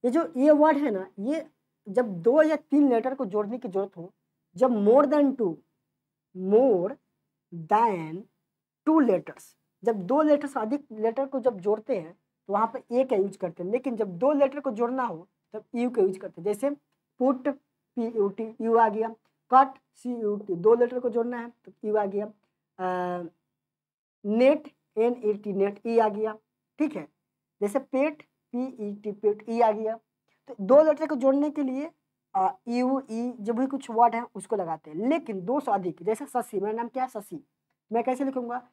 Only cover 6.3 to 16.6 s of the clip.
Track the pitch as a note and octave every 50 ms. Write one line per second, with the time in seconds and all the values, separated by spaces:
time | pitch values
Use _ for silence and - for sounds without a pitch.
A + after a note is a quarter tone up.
6.3 | _ F#3 F#3 F#3+ G3+ A3 C4 C4+ A3 F3+ E3+ G#3 C#4 _ _ _ _ _ _ _
7.3 | _ _ _ _ - E3+ D#3+ D#3 G#3 G#3+ A#3 A#3 G3 E3+ D#3+ D#3 D#3 F#3 A3 _
8.3 | _ _ _ _ _ _ _ _ _ _ _ D4+ D#4 D#4+ C#4 A#3 F#3+ E3+ - -
9.3 | C#3+ - - - _ _ _ _ _ _ - A#3 A3+ G3+ F3+ F3+ B3+ D4+ D#4 D4+
10.3 | D4 C#4+ D4 C#4 - C4 A3 A3 C4 C#4+ - _ A3 G#3+ G#3+ A3+ A3 C#4 C4+ C4+
11.3 | C#4 C4 - C4 A3 F#3+ E3+ G#3 G#3+ A3 G#3+ - C4 F#3+ D#3+ D#3+ F3+ _ _ _
12.3 | _ _ _ - G3 G3+ A3 A3+ - C4 - _ A#3 B3 C4 B3+ B3+ G3 G3 G3+
13.3 | G3 - - F3 E3 - F3 F#3 A3 C4 C4 C#4 A#3+ G3+ A3 G3 F3+ E3+ G#3 C#4
14.3 | D4+ C#4 C#4+ C4+ C#4 D4 C#4 C#4 A3 G3+ A#3+ A#3 B3+ C4 B3+ A3+ F3 D#3 - _
15.3 | _ _ _ _ - G#3+ G#3+ _ - A#3 A#3+ B3 B3 A3+ F#3+ F#3+ F#3+ F#3+ - F3+
16.3 | - - E3+ G#3 G#3 G#3